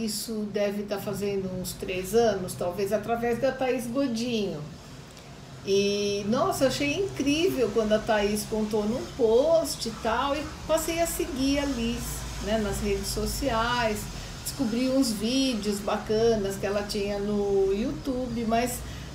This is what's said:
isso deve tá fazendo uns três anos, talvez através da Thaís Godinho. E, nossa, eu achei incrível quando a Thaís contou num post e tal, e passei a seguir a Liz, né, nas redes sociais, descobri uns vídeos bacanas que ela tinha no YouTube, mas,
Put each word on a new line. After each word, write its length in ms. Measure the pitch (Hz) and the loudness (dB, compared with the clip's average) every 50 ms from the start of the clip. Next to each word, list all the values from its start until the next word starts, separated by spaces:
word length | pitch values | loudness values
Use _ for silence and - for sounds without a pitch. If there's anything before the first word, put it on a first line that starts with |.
| 226 | -2
isso 420 | 214 214 - - 240 220 214 214 202 | -2 -4 -4 -6 -6 -4 -4 -4 -2
deve 320 | 208 208 202 202 196 208 202 | 0 0 0 0 0 -2 -4
tá 140 | - 208 | -4 -4
fazendo 500 | 196 - 214 196 190 202 202 202 196 185 185 185 185 | -4 -4 -4 -4 -2 -2 -2 -2 -2 -2 -4 -4 -4
uns 120 | 185 - - | -6 -6 -6
três 420 | - - - 185 180 185 185 214 | -6 -6 -4 -4 -4 -2 2 4
anos, 380 | 233 233 220 196 190 185 170 - | 4 4 4 4 2 -2 -6 -4
talvez 360 | - 196 180 175 202 196 202 | -4 -4 -4 -2 -2 -2 0
através 480 | 220 202 214 220 233 226 233 240 233 226 | 0 0 0 0 -2 0 0 0 0 2
da 120 | 269 262 | 0 0
Thaís 340 | 262 - 262 254 254 262 233 | 0 0 0 0 0 0 -2
Godinho. 720 | 240 233 277 277 254 226 220 233 254 233 220 202 185 160 147 147 151 - - - - - - - - - - - - - - - - - - - | -2 0 0 0 0 0 -2 -2 0 0 0 0 -2 -4 -6 -8 -10 -12 -14 -16 -16 -16 -16 -18 -18 -18 -18 -18 -18 -18 -18 -18 -18 -16 -8 0
E, 600 | 202 196 202 202 202 202 202 208 202 202 202 202 | 2 4 4 4 4 2 2 0 0 -2 -2 0
nossa, 380 | 202 233 269 330 381 - - 285 | 0 2 2 2 2 2 4 2
eu 20 | |
achei 260 | 254 262 - 285 285 294 370 | 2 2 2 0 0 0 0
incrível 720 | 403 381 - - 277 285 285 311 339 359 262 262 233 208 208 | -2 -2 -2 0 0 2 2 4 2 2 2 2 2 2 2
quando 200 | 226 214 208 214 | 2 2 4 2
a 60 | 214 | 2
Thaís 460 | - - 220 208 202 208 214 208 - - | 2 2 2 2 2 2 0 0 -2 -2
contou 340 | 220 214 214 214 220 214 208 | -2 -2 0 0 0 0 0
num 180 | 214 240 294 349 - - | 0 -2 -2 -4 -6 -2
post 680 | - 240 214 226 247 285 320 330 320 302 277 - - - | 2 4 6 6 6 6 6 6 4 4 2 -4 -4 -6
e 40 | 226 208 - - | -6 -6 -2 -2
tal, 320 | 226 254 240 277 285 277 | 0 0 2 0 0 0
e 80 | 311 - - - - - | -2 -4 -8 -10 -6 -2
passei 320 | - 311 320 - 339 330 330 | 0 2 2 2 0 0 0
a 80 | 339 | 0
seguir 520 | 330 - - 330 - - 247 269 277 277 285 | 0 0 -2 -4 -2 -2 0 2 2 2 2
a 60 | 285 | 0
Liz, 380 | 285 262 233 233 233 240 247 - - - - - - - - - | 0 -2 0 -2 -2 -2 -2 -4 -6 -6 -6 -8 -8 -8 -6 -2
né, 140 | 196 220 | 0 0
nas 240 | 220 208 202 196 - | 0 0 0 -2 -2
redes 260 | 214 202 202 196 196 | 0 0 0 0 -2
sociais, 920 | - - 214 214 214 - - 285 269 226 220 226 240 240 233 233 220 214 208 - - - - - - - - - | -4 -4 -2 -2 -2 -2 -2 0 0 2 2 2 2 2 2 2 0 0 -2 -6 -8 -10 -10 -10 -10 -10 -10 -10
descobri 460 | - - - 269 214 226 240 262 262 | -6 -4 -2 0 0 0 2 2 4
uns 220 | 262 269 262 233 | 4 4 4 2
vídeos 680 | 208 190 214 226 262 269 269 262 240 202 190 208 196 - | 0 0 0 0 2 2 2 2 2 0 0 -2 -2 -2
bacanas 800 | - - 208 208 - - 214 214 226 233 226 214 196 196 196 | -2 -2 -2 -2 0 0 2 4 6 4 4 4 2 -2 -2
que 80 | - - | -2 -2
ela 180 | 196 202 208 202 | 0 0 0 -2
tinha 340 | - - 208 202 202 202 | -2 -2 -2 -2 -2 -2
no 540 | 202 202 208 208 202 202 202 196 196 196 190 196 | -2 -2 0 0 0 2 4 4 4 4 4 2
YouTube, 720 | 208 240 285 294 - - 285 247 247 254 240 226 233 226 | 2 0 -2 -2 -4 -4 -2 -2 -2 -2 -2 -2 -2 0
mas, 340 | 214 226 233 240 240 - - - - - - - - | 2 2 2 2 0 -2 -4 -8 -10 -10 -10 -12 -12